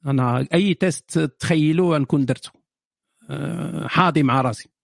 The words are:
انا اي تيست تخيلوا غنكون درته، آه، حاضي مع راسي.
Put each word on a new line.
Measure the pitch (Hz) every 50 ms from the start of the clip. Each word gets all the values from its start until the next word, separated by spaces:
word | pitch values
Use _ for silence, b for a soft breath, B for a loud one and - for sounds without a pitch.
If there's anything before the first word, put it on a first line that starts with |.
| _
انا | 139 139 131 127 123 120 127 135 - -
اي | 170 202 202 170
تيست | - 190 185 151 - _ _ - 165
تخيلوا | 160 143 _ _ - - 180 160 151 151 160 170 185 175 160
غنكون | 151 139 - - 147 135
درته، | 120 127 - - - _ _ _ _ _ _ _ _ _ _ _ _ _ _ _ -
آه، | 139 143 147 - 170 170 - - - - -
حاضي | - - - 185 180 156 156
مع | 147 131 123 135
راسي. | 127 127 120 - - _ _ _